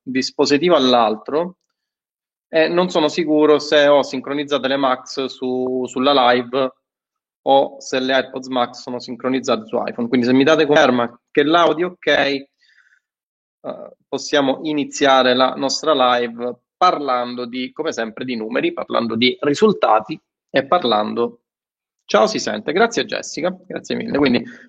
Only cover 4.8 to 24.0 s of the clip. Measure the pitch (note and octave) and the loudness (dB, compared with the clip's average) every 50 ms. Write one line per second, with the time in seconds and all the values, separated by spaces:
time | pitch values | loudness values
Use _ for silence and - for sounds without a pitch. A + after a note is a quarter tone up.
4.8 | C#3 C3 B2+ B2+ - - - C#3+ C3+ B2+ - - C3+ B2+ B2+ B2+ B2+ B2+ B2+ B2+ | 0 0 0 -2 -6 -8 -8 -6 -6 -8 -8 -8 -6 -4 -4 -4 -4 -4 -4 -4
5.8 | B2+ B2 - C3+ B2+ C#3 C#3+ C#3 B2 A#2+ B2 B2 B2 A#2+ B2 C3+ C3+ C3 - _ | -6 -6 -4 -2 0 2 4 4 4 4 2 2 0 -2 -4 -4 -4 -4 -6 _
6.8 | _ _ _ _ _ _ _ _ _ _ _ _ - C3+ C3+ C#3 C#3+ - - - | _ _ _ _ _ _ _ _ _ _ _ _ 0 2 2 4 2 0 -4 -10
7.8 | - - - C3 C3 C3 C3+ C3 B2+ - - C#3 C3 C3 C3 B2+ A#2+ A#2+ - - | -10 -6 -4 -4 -2 0 0 0 -2 -4 -6 -12 -10 -6 -2 -2 -2 -2 -4 -10
8.8 | - - B2+ B2 - - B2 A2 - B2+ C3 C3 B2 C3+ A#2+ A2 G#2+ - - A#2 | -14 -12 -12 -12 -10 -12 -12 -8 -4 -4 -4 -2 -2 -2 -2 -2 -4 -4 -6 -6
9.8 | G#2 - - - A#2+ A#2 B2+ B2+ A#2 A#2+ B2+ C3+ C3+ D3 D#3+ D3+ D#3 C#3 D3 D#3 | -6 -6 -6 -8 -4 0 0 0 2 4 4 4 4 4 4 2 2 4 4 4
10.8 | D3 C3 B2 B2 A#2 A#2 - _ _ _ - D3+ C#3+ D3 D#3+ F3 E3+ D#3 D#3 D#3 | 4 4 2 0 -2 -4 -6 _ _ _ 0 0 2 2 4 4 4 2 2 0
11.8 | F3 F3+ F3+ - - D#3+ D3 C#3 C#3 C#3 C#3+ C3+ C3+ - _ _ _ _ _ _ | -4 -6 -6 -6 -2 0 0 0 0 0 -2 -4 -8 -12 _ _ _ _ _ _
12.8 | _ _ _ _ _ _ _ _ _ _ _ _ _ _ _ _ - C#3 - - | _ _ _ _ _ _ _ _ _ _ _ _ _ _ _ _ -14 -12 -12 -12
13.8 | - - - _ _ _ - C3 - - - D3 C#3 C3+ - - - D#3 D3+ D3 | -14 -20 -20 _ _ _ -8 -8 -4 -2 0 2 2 2 0 -2 -4 -4 -4 -4
14.8 | C#3 C#3 - - C#3+ C#3 C3+ C3 B2+ B2+ B2 B2+ C3 B2+ C3 - C#3 C3+ - - | -4 -4 -2 0 2 4 4 4 4 4 4 2 2 0 0 -2 -4 -4 -4 -2
15.8 | - D#3 D#3 C3+ B2+ B2 B2 B2 A#2+ A#2+ A#2 A#2 A#2+ B2 A#2+ - _ _ _ _ | 0 0 2 2 2 2 2 0 -2 -4 -6 -8 -8 -8 -8 -10 _ _ _ _
16.8 | F3+ F3+ E3+ D3+ D3 C#3 B2+ B2 B2 A#2+ B2 B2 B2 A#2 A#2+ B2+ B2+ B2+ - - | 2 2 2 0 -2 -2 -2 -2 -2 -4 -8 -10 -10 -8 -8 -8 -8 -8 -8 -8
17.8 | D#3 D#3+ B2 A2 A2+ A2 G#2+ - B2+ C3 B2 A2+ A2 A2 B2 C3+ D3+ E3+ E3+ - | -6 -6 -4 -4 -6 -6 -8 -8 -8 -6 -6 -6 -6 -4 -4 -2 -2 -2 -4 -6
18.8 | - - A#2+ - A#2 A2+ A2+ A2+ A#2+ B2 B2 - - D3 C#3+ - G#3+ A3 - - | -6 -4 -2 -2 -2 -2 0 0 2 0 0 0 0 -2 2 4 4 2 4 2
19.8 | - B2 G#2+ A2 - - D#3 - _ _ _ _ _ _ - C#3 C3 C3+ - F3+ | 2 2 4 2 2 -2 -8 -12 _ _ _ _ _ _ -2 -2 0 2 0 0
20.8 | F3 A#2+ A2 G#2+ G#2+ A2 A2 A2+ A#2 A#2+ A#2+ _ _ _ _ _ _ _ _ _ | 2 2 0 0 0 -2 -2 -2 -4 -4 -4 _ _ _ _ _ _ _ _ _
21.8 | _ _ _ _ _ - - G#3 A3 G#3 - C3 - A2+ G#2+ G#2+ G#2 - D3 F#3 | _ _ _ _ _ 0 2 2 2 2 0 -2 -6 -6 -6 -6 -4 -2 0 0
22.8 | A3+ A#3 - D3+ B2+ - - - - - - - D3 F3+ F#3+ - _ - - - | 0 0 0 -4 -6 -4 -6 -8 -10 -10 -8 -6 -4 -6 -6 -8 _ -14 -12 -12
23.8 | - - B2 A#2+ | -8 -8 -6 -6